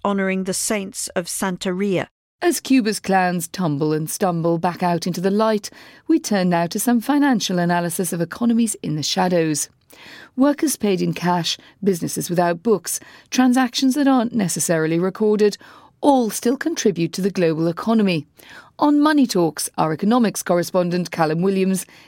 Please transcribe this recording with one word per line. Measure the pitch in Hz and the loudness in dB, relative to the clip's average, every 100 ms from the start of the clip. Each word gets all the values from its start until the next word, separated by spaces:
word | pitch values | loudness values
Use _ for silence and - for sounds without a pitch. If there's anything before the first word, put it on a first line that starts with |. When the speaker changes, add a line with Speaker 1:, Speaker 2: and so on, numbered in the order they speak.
Speaker 1:
honouring | 196 202 190 190 | -4 -2 -2 -2
the | 185 | -4
saints | 185 - 214 196 - - | -4 -4 -4 -6 -10 -8
of | 185 175 | -6 -6
Santeria. | - 196 180 196 180 202 170 - _ _ - | -4 -4 -4 -4 -2 -2 -2 -4 _ _ -4
Speaker 2:
As | 349 269 | -2 -2
Cuba's | - 262 214 202 | 2 2 2 -2
clowns | - 190 180 180 165 | 0 2 2 -2 -6
tumble | - 175 143 151 | -4 -2 0 0
and | 156 160 | -2 -4
stumble | - 190 170 165 170 | -2 -2 0 0 0
back | 180 165 | -2 -2
out | 180 175 185 | -2 0 -2
into | 175 | -2
the | 190 | 0
light, | 202 220 214 - - - - - | 0 0 0 -6 -20 -20 -12 -2
we | 320 | 0
turn | - 202 180 | 0 0 2
now | 170 170 | 2 0
to | 208 | -2
some | - 240 | 0 0
financial | 214 285 285 226 - 180 | 2 2 2 2 0 0
analysis | 175 175 170 165 175 | 2 0 0 -4 -4
of | 170 | -2
economies | 165 - 233 233 226 - | -4 -2 0 2 0 -2
in | - | -6
the | 151 | -4
shadows. | 139 - 185 175 160 147 - _ _ - - - - - | -4 0 2 2 2 -2 -6 _ _ -20 -20 -20 -10 0
Workers | 285 294 311 - | 2 2 -2 0
paid | 208 185 | 0 0
in | 175 | -2
cash, | 165 175 175 165 - - - | -2 -2 0 -2 -8 -12 -4
businesses | 196 170 147 - 151 | -2 -2 -4 -6 -4
without | 175 175 170 | 0 0 0
books, | 233 190 - - - - - | 0 0 -2 -10 -10 -20 -6
transactions | - 262 247 247 - 269 | 2 4 4 2 0 0
that | 277 277 | 2 2
aren't | 262 226 | 2 2
necessarily | 233 180 170 - 165 160 165 | 0 -2 -2 0 0 2 0
recorded, | 185 185 214 208 208 - - - - - | 0 0 0 4 2 0 -16 -20 -20 -2
all | 294 262 226 | 2 4 2
still | - 240 277 | -2 -2 -2
contribute | 320 339 220 170 165 | -4 0 0 0 -4
to | - | -2
the | 190 | -4
global | 190 165 156 165 | 0 0 0 -2
economy. | 165 220 226 202 165 - _ - - - - | -2 0 2 2 0 -4 _ -20 -20 -14 -2
On | 294 294 | 2 4
Money | 294 294 254 | 4 4 2
Talks, | 185 165 - - - | 2 0 -2 -8 -2
our | 160 | -2
economics | 156 196 247 214 - | 0 2 2 2 -2
correspondent | - 175 170 190 175 180 165 | -2 -2 0 -2 0 -2 -4
Callum | - 156 160 | -2 0 2
Williams | 196 190 185 190 - - | 0 2 0 -2 -6 -18